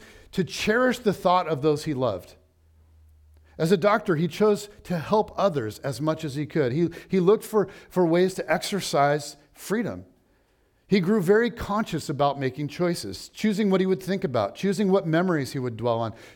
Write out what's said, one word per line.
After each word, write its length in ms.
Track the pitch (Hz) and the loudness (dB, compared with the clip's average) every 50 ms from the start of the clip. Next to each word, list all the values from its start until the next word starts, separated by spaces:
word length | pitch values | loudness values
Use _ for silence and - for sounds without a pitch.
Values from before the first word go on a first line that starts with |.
| - - - - - - - | -16 -20 -20 -20 -20 -8 -4
to 100 | - 180 | -4 -4
cherish 560 | - - - - 208 214 247 254 254 233 - | -4 -4 -4 -2 0 2 2 2 2 0 0
the 140 | - 208 175 | 0 -2 0
thought 340 | - - 180 180 180 175 | 2 2 4 4 4 2
of 140 | 156 160 135 | 0 -2 0
those 240 | 139 156 147 147 - | 2 2 0 0 -2
he 80 | 160 143 | -4 -2
loved. 420 | 127 127 117 98 90 - - - _ _ _ _ _ _ _ _ _ _ _ _ _ _ _ _ _ _ _ _ _ _ _ _ - | -2 -2 -2 -2 -4 -8 -14 -20 _ _ _ _ _ _ _ _ _ _ _ _ _ _ _ _ _ _ _ _ _ _ _ _ -2
As 100 | 156 165 | 0 2
a 60 | 208 | 2
doctor, 380 | 170 175 208 208 226 226 202 165 | 2 4 4 2 2 2 0 0
he 120 | 143 170 | 0 0
chose 420 | 170 - - 208 214 208 202 - - - - - | 0 0 2 2 2 2 2 -2 -10 -18 -14 -10
to 120 | - 180 | -6 -6
help 380 | 165 131 - 202 220 - - - | -6 -2 0 2 0 0 0 0
others 400 | - 185 202 156 135 113 110 - - - | 0 0 0 0 0 -4 -4 -6 -8 -8
as 180 | 135 135 113 | -8 -6 -4
much 220 | 151 156 156 156 160 | -2 -2 -2 -2 -4
as 100 | 147 127 | -6 -6
he 140 | 147 147 | -6 -6
could. 240 | - - 165 139 120 | -2 0 0 0 0
He, 180 | 123 165 175 165 170 - - | 0 0 0 -2 -2 -6 -6
he 120 | - 190 190 | -2 0 2
looked 240 | 175 185 214 214 - | 4 6 4 4 2
for, 240 | - 208 214 185 - - - - - | 0 0 0 0 0 -4 -14 -16 -4
for 120 | - 185 180 | 0 2 2
ways 260 | 160 170 175 185 190 185 | 4 4 4 2 2 0
to 180 | 190 - - | -4 -2 -2
exercise 840 | 160 - - - 208 185 - - - 143 139 143 147 151 143 - - - _ _ _ | -2 -2 -2 -4 -6 -6 -4 -2 2 2 4 4 2 0 -4 -8 -16 -20 _ _ _
freedom. 500 | - - - 190 233 208 139 92 90 92 - _ _ _ _ _ _ _ _ _ _ _ _ _ _ _ | -14 -8 -4 -4 -2 -2 -4 -8 -10 -14 -18 _ _ _ _ _ _ _ _ _ _ _ _ _ _ _
He 120 | - 185 208 | 2 2 2
grew 220 | 165 180 220 220 | 4 4 2 2
very 300 | 165 170 208 220 240 226 | 4 4 4 4 4 0
conscious 580 | 240 - - - 202 214 220 - 175 151 - - | -2 -6 -6 -4 -4 -4 -4 -4 -6 -6 -6 -4
about 300 | 147 127 143 143 131 139 | -2 0 0 0 0 0
making 300 | 135 127 127 147 147 139 | -4 -4 -4 -4 -8 -6
choices, 600 | - - 180 170 170 - - 98 90 - - - | -4 -2 -2 -2 -2 -4 -6 -10 -12 -12 -14 -18
choosing 400 | - - - 220 202 190 220 196 | -6 -2 0 0 0 2 2 2
what 100 | 190 180 | 2 2
he 60 | 190 | 2
would 160 | 190 190 190 | 0 -2 -2
think 220 | - 165 202 190 196 | -2 -4 -4 -4 -4
about, 320 | 156 120 117 101 101 - | -2 -2 -2 -2 -2 -4
choosing 360 | - 190 196 190 175 214 185 | -2 -2 -2 0 0 2 2
what 140 | 190 196 165 | 2 2 2
memories 480 | 165 156 165 185 185 170 147 131 120 - | 2 0 2 2 2 0 0 -2 -4 -4
he 60 | 139 | -6
would 180 | 123 123 117 | -6 -6 -6
dwell 220 | 110 117 120 113 113 | -2 -2 0 0 0
on, 160 | 113 110 107 - - - - | -2 -4 -6 -10 -16 -20 -20